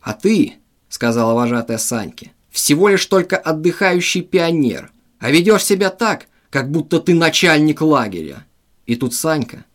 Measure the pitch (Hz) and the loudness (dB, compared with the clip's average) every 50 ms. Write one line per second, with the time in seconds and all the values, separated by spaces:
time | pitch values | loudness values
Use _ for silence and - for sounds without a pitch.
0 | - - - - - 214 226 180 - - - _ _ _ _ _ _ _ - - | -10 -10 -6 -2 0 2 2 2 2 0 -4 _ _ _ _ _ _ _ -8 -4
1 | 120 120 113 120 113 113 117 117 120 117 120 117 117 117 113 110 - - 165 131 | -2 -2 0 0 0 2 2 0 0 0 -2 -4 -4 -4 -6 -6 -6 -6 -6 -6
2 | 95 - - - - - _ _ _ _ - - - - 147 160 196 208 196 180 | -8 -10 -12 -18 -20 -20 _ _ _ _ -8 -4 0 0 2 4 4 4 2 2
3 | - - 190 190 170 - 185 - - 165 160 156 156 175 170 - 196 185 180 180 | 0 0 0 0 0 0 -2 -4 -2 -2 -2 0 0 -2 0 0 0 0 0 0
4 | 170 - - 185 170 - - 185 170 165 170 156 139 117 87 67 - - _ _ | 0 -2 -4 -4 -4 -2 0 0 0 0 0 0 0 0 -2 -4 -10 -16 _ _
5 | _ _ _ - 107 123 147 175 175 214 214 196 - - 202 185 202 185 190 - | _ _ _ -8 -2 2 2 4 4 4 4 4 2 0 0 0 0 -2 -2 -2
6 | 240 214 180 - - _ _ _ _ _ - 135 131 139 156 160 147 - 170 160 | -2 -2 -2 -4 -8 _ _ _ _ _ -6 -4 -4 -2 -2 -4 -2 -2 -2 0
7 | 160 180 170 165 170 156 147 - 185 170 156 151 151 156 147 - 156 156 147 131 | 2 2 2 4 4 2 2 2 2 2 4 4 4 2 2 2 2 2 2 2
8 | 113 101 92 82 78 71 69 - - _ _ _ _ _ _ _ _ 120 117 120 | 0 -2 -6 -10 -10 -12 -14 -18 -20 _ _ _ _ _ _ _ _ -6 -4 -2
9 | 131 120 - - - 160 156 147 117 - - - - _ | -4 -4 -4 -4 -2 -2 -2 -2 -4 -6 -10 -18 -20 _